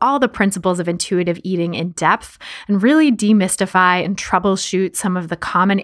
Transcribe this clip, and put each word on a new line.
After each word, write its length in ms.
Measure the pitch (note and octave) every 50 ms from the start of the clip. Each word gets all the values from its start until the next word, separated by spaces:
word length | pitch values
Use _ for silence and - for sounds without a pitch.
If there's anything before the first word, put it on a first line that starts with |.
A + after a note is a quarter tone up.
| -
all 160 | B3+ C#4 C#4+
the 100 | C4+ -
principles 500 | - - G#3 G3+ - F#3 - F#3+ F3+ F3
of 100 | E3+ F3
intuitive 520 | E3+ F3+ - - G3 F3+ F3+ E3+ E3+ F3 -
eating 300 | F#3 F#3 E3+ E3+ E3+ E3+
in 160 | B2 E3 F3+ E3
depth 460 | - D#3+ D#3 G3 - - - - - - - - - - -
and 140 | G3+ F#3+ G3
really 280 | B3 D4+ D#4+ D#4 D4
demystify 920 | A#3+ G3+ G#3 G#3 A3 G#3 F#3 F#3 - - G3 F#3 - F#3 F#3 F3+ F3+ F3+ -
and 140 | F#3 G3+ -
troubleshoot 800 | - - - F#3 F#3 G3+ F#3+ F#3+ - - - F#3 F#3+ F3+ -
some 200 | - - G3 F3+
of 120 | F3+ E3+ E3
the 80 | F3
common 440 | E3 - - - F3+ F#3 G3 G3 G3